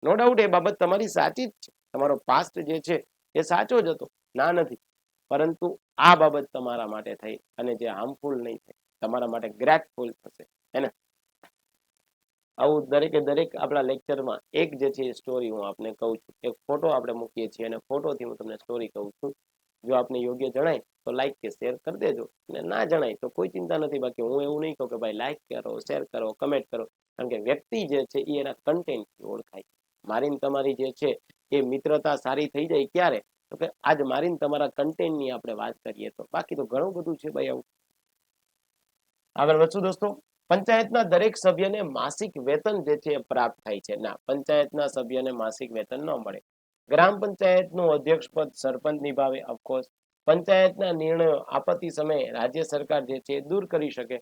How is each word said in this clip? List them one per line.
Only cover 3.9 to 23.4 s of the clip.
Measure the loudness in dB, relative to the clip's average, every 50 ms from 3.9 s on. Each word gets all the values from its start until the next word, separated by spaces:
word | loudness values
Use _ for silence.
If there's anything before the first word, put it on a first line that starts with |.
| -2 -4 -6 -16 _ _ _ _ _
ના | 0 2 2 4
નથી. | 2 2 0 -2 -14 _ _ _ _ _ _ _ _ _ _
પરંતુ | 0 2 2 0 0 -2 -4 -6 -6 -6 _ _ _ 8
આ | 10 10 10
બાબત | 12 10 6 6 2 -4 -4 _
તમારા | -6 -6 -4 -4 -4 -4
માટે | -6 -6 -8 -8 -8 -10
થઈ | -10 -10 -12 -12
અને | -12 _ _ _ -6 -4 -4 -4
જે | -2 -4
હાર્મફુલ | -4 -4 -4 -6 -8 -8 _ -6 -4 -4 -4 -4
નહીં | -6 -8
થાય, | -10 _ _ -20 _ _ _ _ _ -6
તમારા | -4 -2 -2 -2
માટે | -2 -4 -4 -6 -8
ગ્રેટફુલ | -6 0 4 6 6 4 4 _ _ -8 -8 -8 -8
થશે, | _ _ -20 _ _ -20
હે | _ _ _ _ _ _ -4
ને? | -4 -4 -6 _ _ _ _ _ _ _ _ _ _ -20 _ _ _ _ _ _ _ _ _ _ _ _ _ _ _ _ _ _ _ _ _ 0
આવું | 2 4 4 2 0 2
દરેકે | 2 2 2 4 2 2
દરેક | 2 2 2 2 0 -2 -2
આપણા | -4 -4 0 0 0 0
લેક્ચરમાં | 0 -2 -4 _ -6 -4 -4 -2 -6 -6 -8 _ _ 0
એક | 0 0 0 0
જે | -2 -2 -2
છે | 0 -2 -6
એ | -6 -6
સ્ટોરી | -8 _ -6 -4 -4 -4 -4
હું | -6 -6 -6 -8
આપને | -8 _ -8 -10 -8
કહું | -4 -4 -4 -4
છું, | -4 _ _ -20 _ -8
એક | -8 -8
ફોટો | _ _ -4 -4 0 0 2
આપણે | 2 2 0 -2 -6
મૂકીએ | -6 -8 -8 _ -6 -6 -6
છીએ | -6 -8 -8
અને | -6 -6
ફોટોથી | -8 -8 _ -6 -2 -2 -2 -4 -4 -6
હું | -10 -10
તમને | -10 -12 -12 -12
સ્ટોરી | -14 -10 _ -6 -6 -6 -6
કહું | _ -8 -10 -10
છું. | -10 _ -10 -10 -10 _ _ _ _ _ _ _ _ _ _
જો | 0 0
આપને | 0 0 0 -4 -4
યોગ્ય | -4 -4 -4 -4 -4 -4
જણાય | -2 0 0 0 0 -2
તો | -4 _ _ _ _ -6
લાઈક | -2 -2 -2 -2 -2
કે | _ -12 -12
શેર | -10 _ -6 -6 -6
કરી | -6 _ -10 -8 -2
દેજો | -2 -2 -2 -2 -6
અને | -12 _ _ _ _ -10 -8
ના | -6 -4 -2 -2 0
જણાય | 2 2 0 0 0 -4
તો | -6 -8 -10
કોઈ | -4 -4